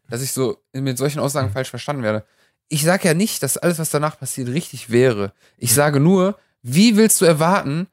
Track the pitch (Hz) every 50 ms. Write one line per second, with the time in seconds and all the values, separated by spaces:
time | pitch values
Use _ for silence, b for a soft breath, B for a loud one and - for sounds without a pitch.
0 | _ - 113 120 135 131 - 131 131 113 - _ _ _ - 131 135 135 127 123
1 | 135 147 143 156 120 139 135 151 127 101 98 135 127 - - 120 - - 147 135
2 | 117 107 107 107 - _ _ _ _ _ _ _ _ - 156 147 147 165 180 196
3 | - 180 151 170 - - - - - 135 - - - 175 175 156 160 - - 147
4 | 151 156 - - 135 - - - 131 120 123 160 - - - 120 - - 113 120
5 | 127 131 113 101 101 98 - _ _ _ _ - - 120 113 139 147 151 143 135
6 | 143 170 196 190 180 196 208 b b b b b - 120 131 170 214 240 220 202
7 | 220 208 - - 190 175 165 147 160 170 190 196 - 139 143 165 190 -